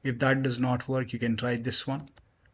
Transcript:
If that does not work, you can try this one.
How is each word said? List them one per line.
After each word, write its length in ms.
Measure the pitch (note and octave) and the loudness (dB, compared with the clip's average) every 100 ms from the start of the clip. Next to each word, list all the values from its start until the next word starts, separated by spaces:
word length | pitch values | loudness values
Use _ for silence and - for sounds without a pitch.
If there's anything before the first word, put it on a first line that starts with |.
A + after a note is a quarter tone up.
If 160 | C3+ A#2+ | -4 0
that 220 | C3+ C3+ | 2 4
does 160 | C3+ B2 | 2 0
not 300 | B2+ B2 - | 2 0 0
work, 240 | C3 B2+ | -2 -2
you 60 | A#2 | -2
can 180 | A#2 A2+ | 0 0
try 200 | B2 A#2+ | 0 -2
this 300 | A#2 A#2+ - | 0 0 0
one. 220 | C#3 D3+ - _ _ _ | -4 -6 -20 _ _ _